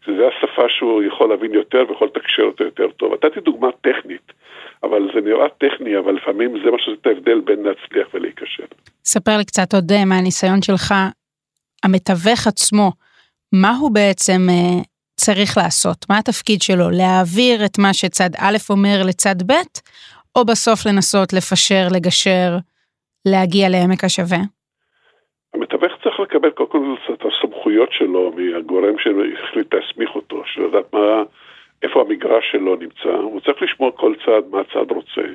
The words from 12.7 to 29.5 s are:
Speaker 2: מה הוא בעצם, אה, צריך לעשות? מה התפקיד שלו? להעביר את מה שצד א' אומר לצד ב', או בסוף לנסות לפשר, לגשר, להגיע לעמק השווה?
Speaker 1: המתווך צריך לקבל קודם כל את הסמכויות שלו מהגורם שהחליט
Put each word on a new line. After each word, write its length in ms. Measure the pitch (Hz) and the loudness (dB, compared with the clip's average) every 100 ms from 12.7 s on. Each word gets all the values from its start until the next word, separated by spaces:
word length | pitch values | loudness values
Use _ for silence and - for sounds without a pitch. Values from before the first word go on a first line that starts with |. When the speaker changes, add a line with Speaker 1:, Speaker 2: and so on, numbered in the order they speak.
| 208 202 - _ _ _ _ _ | 2 2 0 _ _ _ _ _
Speaker 2:
מה 240 | 190 196 240 | 2 2 2
הוא 100 | 294 | 2
בעצם, 500 | 214 202 190 - 185 180 | 2 2 2 0 2 4
אה, 320 | 180 175 180 180 _ _ - | 2 2 0 -4 _ _ -4
צריך 420 | - 196 202 - | 0 0 0 0
לעשות? 480 | 170 - - 175 - | 0 0 -2 -4 -2
מה 80 | 202 | -2
התפקיד 440 | 220 214 - 208 | 0 -4 -2 -2
שלו? 220 | - 185 170 | 2 0 2
להעביר 720 | 175 185 185 185 185 247 233 | 2 2 2 0 2 2 2
את 140 | 208 - | 0 2
מה 160 | 202 | 2
שצד 360 | 190 190 - 180 165 | 2 -2 0 -2 0
א' 180 | 196 214 - | 0 0 0
אומר 320 | 202 202 202 185 | 2 2 2 0
לצד 360 | 180 202 185 180 | 0 0 0 2
ב', 60 | 294 359 - _ - - - _ - | 0 0 -10 _ -20 -20 -20 _ 0
או 60 | |
בסוף 420 | 233 226 - 220 220 | 2 2 2 0 2
לנסות 460 | 202 180 202 190 | 2 2 2 2
לפשר, 540 | 190 - 185 - 190 180 180 | 0 0 0 2 2 2 0
לגשר, 600 | 175 175 - 185 180 175 175 _ _ _ _ _ 190 | 2 0 2 2 2 -2 -6 _ _ _ _ _ 0
להגיע 420 | 190 185 190 190 | 2 2 2 2
לעמק 360 | 185 180 185 | 4 2 2
השווה? 340 | 190 - 175 - - _ _ _ _ _ _ _ _ _ _ | 0 -2 -2 -2 -2 _ _ _ _ _ _ _ _ _ _
Speaker 1:
המתווך 380 | 320 - - 175 - | -8 -6 -2 -2 -2
צריך 180 | - - | -6 -4
לקבל 300 | 196 151 151 | -2 0 0
קודם 200 | - - | -2 -4
כל 420 | 151 139 131 - | -2 -4 -6 -8
את 80 | 117 110 | -6 -4
הסמכויות 680 | - - - - 107 123 | -4 -6 -4 0 2 2
שלו 400 | - 101 90 90 82 | 0 -2 0 -2 -2
מהגורם 600 | 90 85 80 92 98 107 | -4 -4 -4 0 0 0
שהחליט 760 | 113 101 104 - - | 0 0 -2 -4 -8